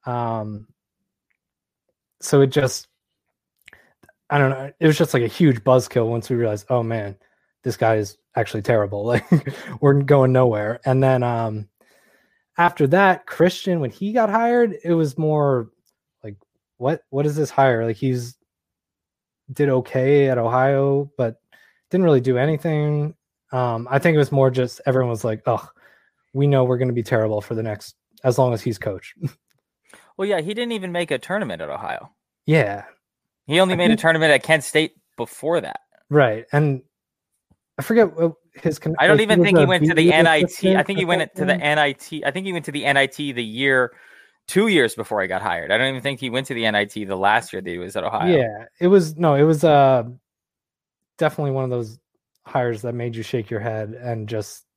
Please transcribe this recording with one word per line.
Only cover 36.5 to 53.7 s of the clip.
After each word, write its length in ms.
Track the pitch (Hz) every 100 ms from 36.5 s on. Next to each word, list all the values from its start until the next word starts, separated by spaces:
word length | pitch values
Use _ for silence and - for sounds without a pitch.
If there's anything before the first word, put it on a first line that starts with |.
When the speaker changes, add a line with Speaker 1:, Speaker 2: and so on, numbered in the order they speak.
Speaker 1:
And 280 | 147 151 131 _ _ _ _ _ _ _ _ _ -
I 40 |
forget 340 | - 233 208 160
what 200 | 170 160 _
his 260 | - 170 151
con-, 160 | 165 139
Speaker 2:
I 100 | 156
don't 100 | 214
Speaker 1:
like, 60 |
Speaker 2:
even 160 | 214 196
Speaker 1:
was 60 | 165
Speaker 2:
think 120 | 165
he 60 | 143
Speaker 1:
a 20 |
Speaker 2:
went 160 | 180
to 60 | 151
the 60 | 165
Speaker 1:
B 120 | 170
E 60 |
Speaker 2:
N 120 | 160 165
I 120 | 156
T. 60 |
I 20 | 175
Speaker 1:
assistant 420 | - 190 190 -
Speaker 2:
think 120 | 196
he 40 |
Speaker 1:
or 40 | 180
Speaker 2:
went 280 | 170 156 -
to 100 | 143
the 60 |
Speaker 1:
something? 100 | 175
Speaker 2:
N 180 | 147 151
I 120 | 147
T. 320 | 139 - 156
I 80 | 139
think 140 | 143 190
he 80 |
went 100 | 175
to 80 | 151
the 140 | 147 127
N 100 | 139
I 120 | 135
T 260 | - 147
the 100 | 123
year, 500 | 113 110 139 131 123 _ - - _ _ -
two 200 | 185 220
years 280 | 185 117 -
before 260 | 110 104
he 60 | 92
got 140 | 92
hired. 280 | 92 87 76
I 80 | 107
don't 120 | 131
even 120 | 135
think 200 | 139 135
he 80 | 131
went 180 | 120 131
to 60 |
the 120 | 123 113
N 100 | 104
I 100 | 104
T 180 | -
the 140 | 101 95
last 340 | 98 110 113
year 100 | 101
that 80 | 95
he 80 | 87
was 200 | 90 104
at 80 | 87
Ohio. 320 | - 185 165
Speaker 1:
Yeah, 280 | 120 107 113 _
it 80 | 180
was, 300 | 196 160 156
no, 180 | 170 139
it 80 |
was, 220 | 151 156 160
uh, 380 | 147 135 131 117 127 _ _ _ _ _ _ _ _ _ _
definitely 340 | 156 - 147
one 140 | 135 131
of 40 |
those 300 | 123 113 117 _ _ _ _ -
hires 380 | 139 123 110
that 120 | 117 120
made 220 | 120 113
you 60 |
shake 260 | 110 127 107
your 100 | 110
head 340 | 113